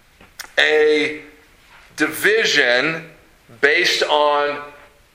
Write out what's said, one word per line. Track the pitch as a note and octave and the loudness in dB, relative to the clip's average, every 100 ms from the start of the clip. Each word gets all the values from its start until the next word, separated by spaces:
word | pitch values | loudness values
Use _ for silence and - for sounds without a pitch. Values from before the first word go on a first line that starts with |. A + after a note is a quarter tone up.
| _ _ - - - - | _ _ -20 -20 -8 -4
a | D3 D#3 D3+ D3+ D3+ D3+ - - _ _ _ - - - | 0 2 2 2 -2 -6 -16 -20 _ _ _ -20 -16 -4
division | D3+ - F#3+ A3 G#3 D3 B2+ B2 D3 E3 E3 - _ _ _ A#2 | -4 -2 0 0 0 0 2 2 0 -4 -12 -20 _ _ _ -2
based | C#3 E3 E3+ - | 2 2 0 0
on | F3 D3+ D3 D3 C#3+ D3 - - - _ _ | 0 2 2 2 -2 -6 -12 -20 -20 _ _